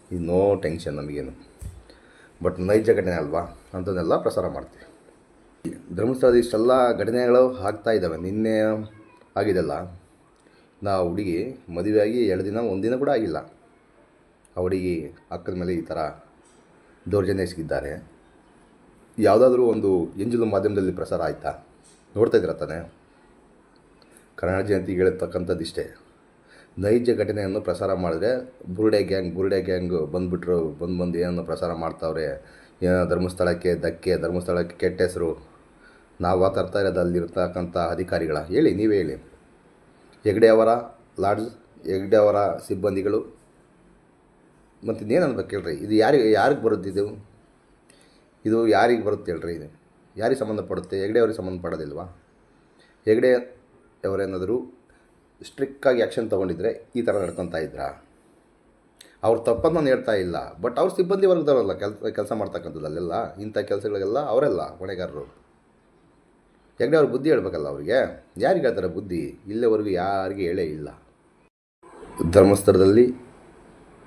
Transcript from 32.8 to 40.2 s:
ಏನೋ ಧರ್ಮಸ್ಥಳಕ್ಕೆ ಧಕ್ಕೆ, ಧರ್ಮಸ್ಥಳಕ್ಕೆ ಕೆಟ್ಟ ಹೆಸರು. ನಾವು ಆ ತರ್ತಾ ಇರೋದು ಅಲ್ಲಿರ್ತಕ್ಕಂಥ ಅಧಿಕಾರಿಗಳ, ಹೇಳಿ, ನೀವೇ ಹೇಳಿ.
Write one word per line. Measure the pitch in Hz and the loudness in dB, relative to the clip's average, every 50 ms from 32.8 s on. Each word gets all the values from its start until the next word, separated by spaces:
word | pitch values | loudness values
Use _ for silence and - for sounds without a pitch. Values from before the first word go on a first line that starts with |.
ಏನೋ | 92 90 90 92 87 | 0 2 2 2 2
ಧರ್ಮಸ್ಥಳಕ್ಕೆ | 85 87 87 90 87 87 - 90 87 87 87 - 90 87 | 2 0 0 -2 -2 -2 0 0 0 0 0 0 0 0
ಧಕ್ಕೆ, | 78 85 82 - - - 95 90 | 0 -2 -4 -4 -4 -2 0 0
ಧರ್ಮಸ್ಥಳಕ್ಕೆ | 78 82 82 90 90 87 92 87 87 85 85 - | 0 0 -2 -4 -4 -2 -2 -2 -2 -2 -4 -4
ಕೆಟ್ಟ | - 95 90 87 - | -2 -2 -2 0 0
ಹೆಸರು. | 95 87 87 87 85 82 78 - - - - - _ _ _ _ - - - - _ _ _ - | -2 -2 0 -2 -4 -4 -4 -6 -12 -20 -20 -20 _ _ _ _ -20 -20 -20 -20 _ _ _ -4
ನಾವು | 87 87 95 92 92 | -2 0 2 2 2
ಆ | 95 | 2
ತರ್ತಾ | 95 98 90 90 - 101 | 2 -2 -4 -2 -2 0
ಇರೋದು | 98 95 87 92 | 0 0 0 0
ಅಲ್ಲಿರ್ತಕ್ಕಂಥ | 87 87 87 87 85 85 - 95 90 90 90 90 87 85 87 | 0 0 0 -2 -2 -2 -2 -2 -2 -2 -2 -6 -6 -4 -2
ಅಧಿಕಾರಿಗಳ, | 92 85 82 87 87 92 - 95 87 82 80 76 76 | -2 -2 -2 -2 -4 -4 -2 -2 -2 -2 -2 -4 -4
ಹೇಳಿ, | 76 80 92 131 160 131 92 | -4 -2 0 2 2 2 2
ನೀವೇ | 95 107 110 104 | 2 2 2 2
ಹೇಳಿ. | 98 87 73 65 - - - - - _ _ _ _ _ _ _ _ _ _ _ _ _ - - _ | 2 0 -2 -6 -10 -14 -20 -20 -20 _ _ _ _ _ _ _ _ _ _ _ _ _ -20 -14 _